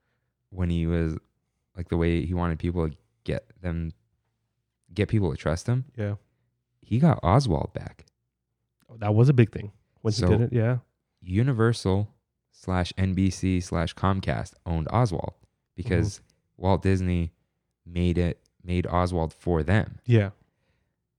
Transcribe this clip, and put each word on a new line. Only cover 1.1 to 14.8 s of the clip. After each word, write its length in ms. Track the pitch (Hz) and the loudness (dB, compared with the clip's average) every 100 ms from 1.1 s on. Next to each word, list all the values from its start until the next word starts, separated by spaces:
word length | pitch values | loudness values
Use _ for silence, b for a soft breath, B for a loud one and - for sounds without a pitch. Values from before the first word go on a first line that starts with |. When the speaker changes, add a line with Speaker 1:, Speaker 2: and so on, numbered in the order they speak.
| 73 - _ _ _ _ 90 | -6 -12 _ _ _ _ -14
Speaker 1:
like, 140 | 85 | -6
the 80 | 87 | -2
way 260 | 85 85 87 | 0 0 -2
he 80 | |
wanted 260 | 87 87 80 | -2 -2 -2
people 300 | 87 87 78 | -4 -2 -4
to 60 | 73 _ _ - | -6 _ _ -8
get 260 | 69 - _ | -8 -8 _
them, 300 | 90 82 82 - _ _ _ _ _ _ _ _ _ | -8 -6 -8 -10 _ _ _ _ _ _ _ _ _
get 160 | 92 - | -4 0
people 220 | 110 90 | 0 0
to 60 | 69 | -2
trust 300 | 76 85 - | -4 -2 -2
him. 160 | 127 - 113 | -4 -4 -8
Speaker 2:
Yeah. 180 | 101 101 _ _ _ _ _ _ | -6 -8 _ _ _ _ _ _
Speaker 1:
He 200 | - 113 | -4 2
got 200 | 160 - | 4 4
Oswald 500 | 85 127 123 71 - | 4 4 4 0 -2
back. 320 | 71 - - - _ _ _ _ _ _ _ _ | -8 -12 -16 -20 _ _ _ _ _ _ _ _
Speaker 2:
Oh, 60 | 113 | -6
that 140 | 104 | 2
was 140 | 107 131 | 4 6
a 60 | |
big 180 | 123 110 | 6 4
thing 220 | - 104 - _ _ | 2 -12 -16 _ _
when 120 | 113 | -4
Speaker 1:
So 140 | 107 90 | 0 2
Speaker 2:
he 80 | 107 | 4
did 40 | |
it. 100 | - | 2
Yeah. 240 | 120 113 123 - _ _ _ | 0 0 -2 -6 _ _ _
Speaker 1:
Universal 840 | 90 95 135 113 113 113 98 98 104 _ _ _ _ | -4 0 2 2 2 2 0 0 -2 _ _ _ _
slash 420 | _ - 92 87 - | _ -4 -2 -2 -2
N 160 | 95 92 | 0 2
B 140 | 95 | 0
C 300 | - 95 90 | 0 0 -2
slash 340 | - 85 82 - | -2 -4 -4 -2
Comcast 580 | 95 98 82 58 - - - | -2 -2 -2 -4 -6 -10 -4
owned 220 | 82 | -4